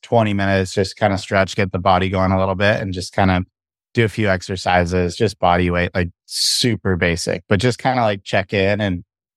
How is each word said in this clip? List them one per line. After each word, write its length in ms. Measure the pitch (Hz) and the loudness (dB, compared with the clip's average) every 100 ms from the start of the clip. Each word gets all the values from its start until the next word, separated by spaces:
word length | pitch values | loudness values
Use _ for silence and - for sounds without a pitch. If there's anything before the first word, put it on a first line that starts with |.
twenty 300 | - 120 107 | -2 0 2
minutes, 400 | 101 98 98 92 | 0 0 0 0
just 220 | - 95 - | -2 -4 0
kinda 200 | 107 98 | 0 0
stretch, 360 | - 101 95 - | 0 0 0 0
get 140 | 98 | -2
the 60 | 95 | 0
body 300 | 92 90 95 | 2 2 2
going 240 | 92 92 | 0 0
a 60 | 95 | 2
little 160 | 95 92 | 0 0
bit 240 | 101 113 | 2 0
and 120 | 98 | -2
just 200 | 90 87 | -8 -6
kinda 300 | - 95 92 92 _ _ _ _ | 0 2 2 -2 _ _ _ _
do 100 | - | 0
a 40 | 110 | 0
few 200 | - 104 | 0 -2
exercises, 880 | 92 - 95 - 90 87 90 90 - | -2 -4 -6 2 2 2 0 -2 0
just 220 | 107 - | -2 0
body 320 | 90 87 90 | 2 2 2
weight, 200 | 87 90 | 0 -2
like, 140 | 95 87 - _ | -2 -4 -6 _
super 680 | - - - 127 104 98 90 | -6 -2 0 0 -2 -2 0
basic, 460 | 87 82 - 90 - | 0 -2 -4 -6 0
but 120 | 101 | 0
just 180 | 127 117 | 2 0
kinda, 220 | 135 127 | -2 0
like, 200 | 113 101 | 0 -2
check 280 | - 104 90 | -2 -4 -2
in 260 | 104 95 104 | 0 0 0
and 240 | 104 87 - _ _ | -2 -4 -8 _ _